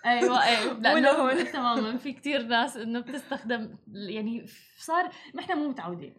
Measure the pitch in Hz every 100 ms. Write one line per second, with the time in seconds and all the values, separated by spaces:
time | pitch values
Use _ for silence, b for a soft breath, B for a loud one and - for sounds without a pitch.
0 | 233 240 247 247 233 233 226 226 220 -
1 | 277 302 262 302 254 294 240 233 220 247
2 | 285 254 285 269 233 233 262 240 226 240
3 | 240 269 - 269 220 233 220 - - 202
4 | 202 214 214 233 - - - _ - 330
5 | 359 B B - - 330 294 247 170 175
6 | 156